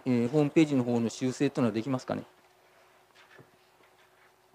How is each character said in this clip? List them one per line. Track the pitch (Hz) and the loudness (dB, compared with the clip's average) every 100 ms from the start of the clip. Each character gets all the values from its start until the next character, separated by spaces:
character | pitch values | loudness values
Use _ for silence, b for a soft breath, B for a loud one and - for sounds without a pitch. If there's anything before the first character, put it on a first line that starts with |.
| - | 0
え | |
ー、 | 120 117 | 0 2
ホ | 151 | 0
ー | 143 | 2
ム | |
ペ | 170 | 4
ー | 151 | 4
ジ | 139 | 2
の | |
方 | 123 120 | 0 0
の | 113 | -2
修 | - 131 | -2 -6
正 | 123 139 | -2 -2
と | - | 0
い | |
う | |
の | 120 | 0
は | |
で | 107 | 0
き | 123 | -4
ま | 131 | -4
す | - | -4
か | 104 | -8
ね。 | - _ _ _ _ _ _ _ _ _ - - - _ _ _ _ _ _ _ _ _ _ | -10 _ _ _ _ _ _ _ _ _ -20 -20 -20 _ _ _ _ _ _ _ _ _ _